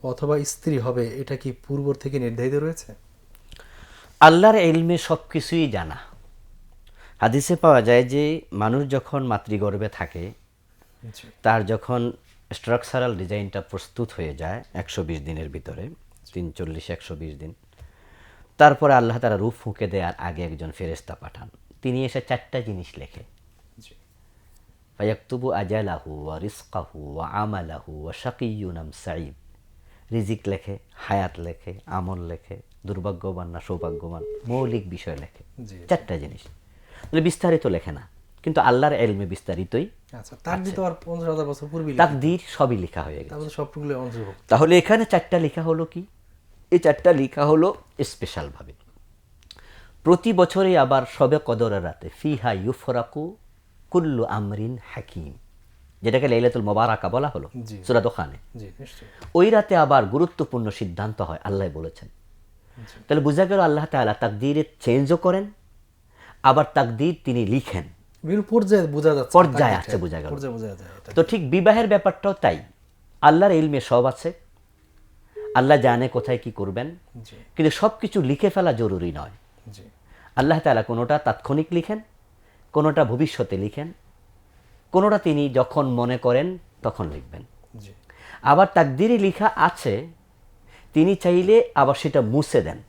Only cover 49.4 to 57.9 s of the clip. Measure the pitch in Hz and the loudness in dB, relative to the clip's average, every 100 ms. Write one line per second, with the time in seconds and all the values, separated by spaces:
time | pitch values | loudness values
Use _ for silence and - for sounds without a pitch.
49.4 | _ - - - - - 156 175 233 190 | _ -20 -20 -20 -20 -4 4 4 4 4
50.4 | 180 190 190 175 147 135 123 - 131 151 | 4 4 4 4 4 2 0 0 2 2
51.4 | - 113 113 101 87 76 82 - 151 139 | 0 -2 0 -2 -4 -10 -16 -6 -4 -2
52.4 | 117 101 101 131 - 120 117 147 160 208 | -2 -2 -4 -6 -4 -6 -6 -10 -12 -14
53.4 | - _ _ _ - 180 160 127 113 107 | -20 _ _ _ -2 -2 0 -2 -2 -4
54.4 | 101 101 110 123 - - - - 78 67 | -6 -6 -8 -8 -12 -16 -14 -14 -14 -16
55.4 | - _ _ _ - _ 113 127 135 117 | -20 _ _ _ -20 _ 0 2 2 4
56.4 | 120 120 104 104 117 110 107 117 143 87 | 2 0 -2 2 2 0 -2 -2 -4 -6
57.4 | 69 127 113 104 92 | -12 -14 -14 -14 0